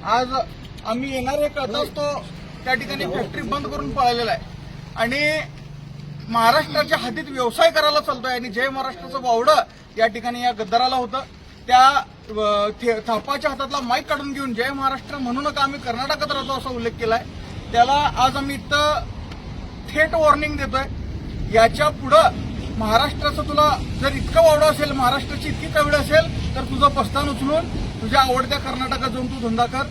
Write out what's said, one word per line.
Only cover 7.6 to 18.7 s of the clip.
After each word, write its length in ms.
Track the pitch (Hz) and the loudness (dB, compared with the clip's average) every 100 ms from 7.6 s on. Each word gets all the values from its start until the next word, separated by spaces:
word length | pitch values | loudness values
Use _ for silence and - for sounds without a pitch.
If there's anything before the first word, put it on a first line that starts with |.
| 330 | 4
करायला 280 | 320 302 294 | 6 2 2
चालतोय 340 | 294 254 254 | 0 -4 -4
आणि 160 | 247 240 | -4 -4
जय 200 | 208 262 | -2 -2
महाराष्ट्राचं 480 | 269 262 - - 269 | -2 -6 -8 -8 -6
वावडं 340 | 247 226 254 302 233 - - - | 0 2 6 4 4 -8 -16 0
या 100 | 226 | 0
ठिकाणी 340 | 220 240 240 | 0 -6 -2
या 80 | 247 | -2
गद्दाराला 440 | 220 214 233 254 254 | -2 0 2 2 0
होतं. 240 | 233 254 - - - - - | -2 -6 -8 -16 -20 -20 4
त्या, 360 | 247 262 285 - - - | 8 8 6 -2 -14 -10
अ, 400 | 214 214 208 208 208 | -2 0 2 0 -2
थे-, 180 | 240 220 214 | -2 -2 0
थापाच्या 440 | 220 208 277 302 | -2 -2 -2 -2
हातातला 260 | 262 269 277 | -2 -4 -4
माईक 240 | 247 254 302 | -2 -2 0
काढून 260 | 294 285 | -4 -4
घेऊन 200 | 277 269 | -6 -4
जय 160 | 226 254 | -2 -2
महाराष्ट्र 480 | 277 269 269 - 285 | 0 -2 -2 -8 -6
म्हणू 240 | 247 247 | -4 -2
नका, 200 | 285 285 | -2 0
आम्ही 180 | 269 285 | -2 -2
कर्नाटकात 520 | 240 226 269 302 294 | -6 -4 -2 -2 -2
राहतो 260 | 277 254 269 | -4 -2 -4
असा 120 | 262 | -4
उल्लेख 220 | 247 233 | -4 -4
केलाय. 320 | - 233 226 - - - - - | -2 0 0 -2 -12 -12 -12 -2
त्याला 400 | 233 247 277 294 - | 4 6 6 2 2
आज 160 | 262 277 | 2 2
आम्ही 200 | 277 277 | -4 -6
इथं 440 | - | 0